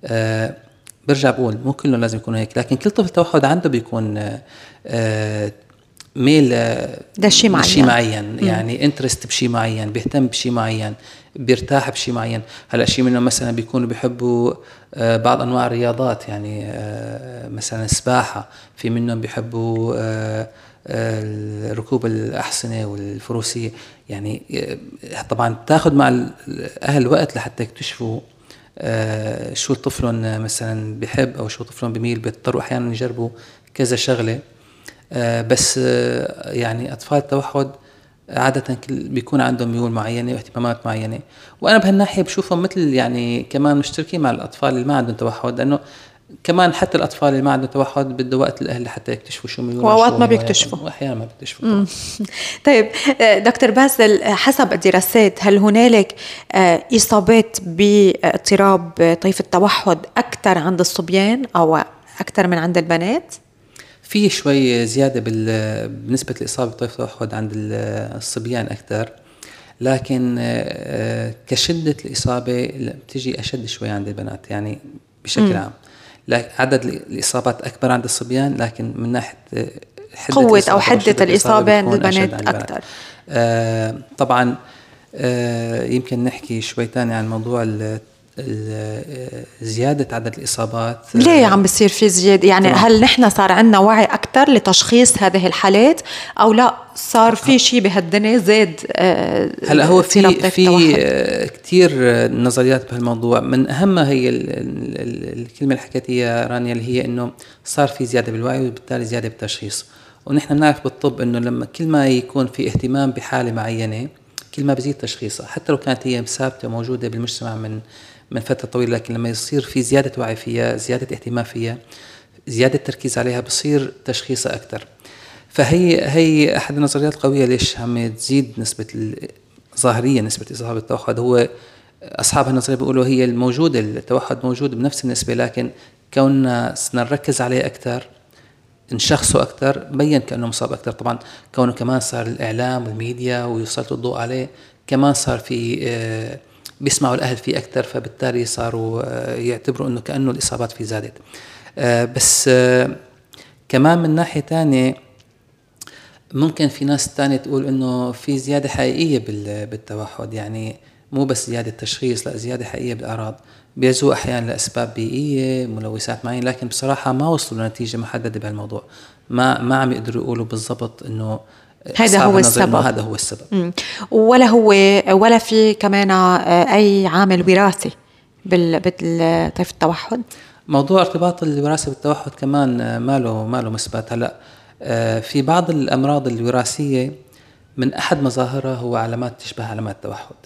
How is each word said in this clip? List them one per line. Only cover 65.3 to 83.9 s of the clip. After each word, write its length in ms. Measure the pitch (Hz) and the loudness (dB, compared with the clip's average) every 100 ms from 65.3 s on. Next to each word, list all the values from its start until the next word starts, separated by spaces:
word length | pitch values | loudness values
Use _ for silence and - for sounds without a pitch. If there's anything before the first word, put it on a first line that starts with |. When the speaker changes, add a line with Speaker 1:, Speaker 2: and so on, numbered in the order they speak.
| 113 110 110 107 107 110 | -2 -2 -2 -2 -4 -8
Speaker 1:
بنسبة 460 | 110 113 131 - 123 | -10 -4 -4 -4 -8
الإصابة 300 | - - 123 | -8 -4 -4
بطيف 200 | 113 120 | -4 -10
التوحد 440 | - 120 - 110 | -8 -10 -8 -8
عند 180 | 110 110 | -6 -6
ال-، 640 | 107 107 107 107 107 110 110 | -6 -6 -6 -4 -6 -8 -10
الصبيان 500 | 110 - 113 120 110 | -8 -8 -6 -6 -6
أكثر، 420 | 107 - 107 - - _ _ - - - _ | -8 -8 -6 -6 -10 _ _ -20 -20 -20 _
لكن، 560 | 127 131 - 131 123 120 | -2 -2 -2 -2 0 -2
آه، 920 | 120 117 107 - - 127 110 113 113 110 - | -2 -4 -4 -8 -8 -6 -4 -4 -6 -10 -6
كشدة 500 | 139 - 170 156 143 | -2 0 0 -2 -4
الإصابة 640 | - - - 123 123 123 123 | -6 -4 -2 -2 -2 -4 -4
لا، 260 | 139 120 | -6 -10
بتجي 480 | - - 135 127 - | -10 -12 -8 -6 -6
أشد 260 | 113 131 110 | -8 -8 -10
شوي 220 | - 110 | -8 -8
عند 200 | 104 101 | -6 -8
البنات، 380 | 104 104 104 - | -8 -10 -12 -10
يعني 280 | 104 107 107 - - _ _ | -8 -8 -10 -14 -20 _ _
بشكل 180 | - - | -8 0
Speaker 2:
مم. 120 | 208 - | 2 2
Speaker 1:
عام. 140 | 107 - - - - - - | -4 -14 -20 -20 -20 -20 -2
لا، 220 | 120 120 - | -2 -2 -4
عدد 260 | 131 131 | 0 2
ال-، 180 | 123 - - | 0 -8 -10
الإصابات 520 | 127 127 127 120 117 | -6 -4 -2 -2 -4
أكبر 300 | - - 127 | -8 -4 0
عند 120 | 123 | 0
الصبيان، 520 | 120 - 123 127 139 135 | 0 -6 -4 -2 -2 -2
لكن 360 | 117 - 113 - | -4 -6 -10 -6
من 160 | 117 | -4
ناحية، 240 | 123 113 - _ | -4 -6 -16 _
آه، 120 | 117 113 - - - 415 | -8 -8 -10 -20 -20 -20
حدة 220 | - - 269 | -16 0 4
Speaker 2:
قوة 120 | 247 | 6
أو 60 | 214 | 6
Speaker 1:
الإصابة 240 | - 196 | 6 2
Speaker 2:
حدة 160 | - 240 | 4 2
Speaker 1:
وشدة 260 | 202 208 | 2 2
Speaker 2:
الإصابة 480 | 185 185 - 214 196 208 | 4 4 4 4 6 4
عند 100 | 196 | 4
Speaker 1:
بتكون 180 | 202 190 | 2 2
أشد 140 | 185 | 2
Speaker 2:
البنات 140 | 190 | 0
Speaker 1:
عند 140 | - - | -2 -4
البنات. 220 | 110 - | -4 -6
Speaker 2:
أكثر. 140 | - - - - - - | -10 -12 -18 -20 -20 -6
Speaker 1:
آه، 640 | 139 117 117 113 113 110 | 0 2 2 0 -2 -4